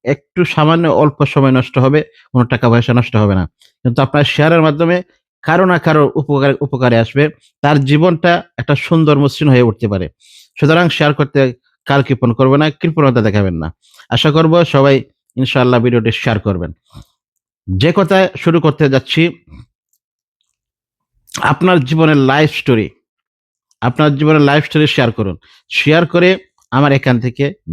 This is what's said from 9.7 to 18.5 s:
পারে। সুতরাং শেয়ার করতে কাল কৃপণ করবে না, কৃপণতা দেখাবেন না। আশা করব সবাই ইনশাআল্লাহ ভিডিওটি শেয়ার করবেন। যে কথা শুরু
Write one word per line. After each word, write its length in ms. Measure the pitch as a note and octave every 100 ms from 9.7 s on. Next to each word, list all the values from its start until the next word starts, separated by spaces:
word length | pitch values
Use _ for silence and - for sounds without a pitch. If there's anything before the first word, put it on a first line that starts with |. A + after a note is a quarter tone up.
| G#2 A2
পারে। 180 | G2 D#2 - _ _ _ -
সুতরাং 280 | D3 E3 E3+
শেয়ার 240 | - D3
করতে 260 | D3 C#3 C#3+ C3 A#2+ _ _ -
কাল 140 | C#3
কৃপণ 260 | C3+ B2+ B2
করবে 240 | A2+ C3 C#3+
না, 100 | D#3
কৃপণতা 520 | - E3+ D#3+ C#3 A#2+
দেখাবেন 340 | G#2+ G#2 G2 E2
না। 120 | D#2+ - _ _ -
আশা 200 | B2 D#3+
করব 220 | D3+ D#3+ E3+ E3+
সবাই 300 | C#3 C#3 C3+ - _ _ B2
ইনশাআল্লাহ 420 | C3 C3+ B2 B2
ভিডিওটি 320 | A#2+ A#2+ A2+
শেয়ার 260 | G#2+ - G#2
করবেন। 320 | G#2 F#2 E2+ - _ - - _ _ _ _ _ -
যে 220 | F#2+ D3 F3
কথা 220 | F3 F#3+ F#3+ -
শুরু 200 | E3+